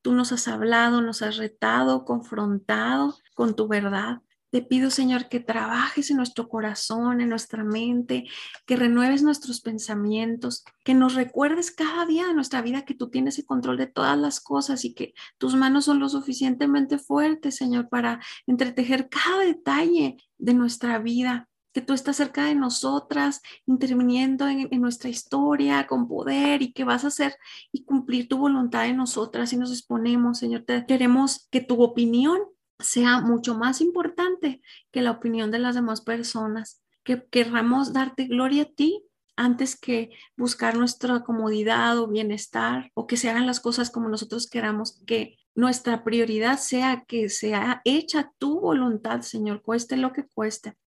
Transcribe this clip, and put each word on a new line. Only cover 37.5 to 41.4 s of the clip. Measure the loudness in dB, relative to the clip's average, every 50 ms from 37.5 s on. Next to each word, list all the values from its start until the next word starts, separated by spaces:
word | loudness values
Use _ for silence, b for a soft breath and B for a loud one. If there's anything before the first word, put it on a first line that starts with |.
| 0 0 2 2 2 2 0 0 0
darte | 0 -2 -2 -2 -6 -4
gloria | -2 0 0 2 2 2 2 0
a | -2 _
ti | 0 2 2 2 -2 -6 _ _ _ _ _ _
antes | 0 2 2 2 2 0 -4 -4 -8
que | -4 -4 -2 -2 -4 -6 B B B B B
buscar | -4 -4 -4 -2 -2 -2 0 2
nuestra | 2 2 0 0 -2 -2 0 0 0 0
comodidad | -2 -4 -2